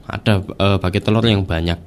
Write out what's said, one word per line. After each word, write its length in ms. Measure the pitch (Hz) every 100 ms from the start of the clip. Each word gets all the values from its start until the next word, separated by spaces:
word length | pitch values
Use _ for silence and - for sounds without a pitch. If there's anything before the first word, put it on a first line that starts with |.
Ada, 300 | - - - 101
eh, 360 | 92 - 98 98
bagi 220 | 92 95
telur 240 | - 107
yang 200 | 113 104
banyak. 340 | 92 82 85 85